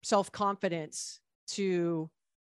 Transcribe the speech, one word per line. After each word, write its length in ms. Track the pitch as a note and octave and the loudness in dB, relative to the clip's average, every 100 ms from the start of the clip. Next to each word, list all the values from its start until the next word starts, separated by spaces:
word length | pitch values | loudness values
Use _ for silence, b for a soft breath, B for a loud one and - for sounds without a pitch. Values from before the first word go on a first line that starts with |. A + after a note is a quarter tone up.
self-confidence 1160 | - G#3 F#3+ - G3+ G3+ F#3+ E3+ D#3 - - - _ _ - | 4 2 2 0 0 2 0 -2 -4 -8 -12 -14 _ _ -12
to 640 | - G3 F3+ E3+ E3 D#3+ _ _ _ _ | -2 2 2 2 0 -4 _ _ _ _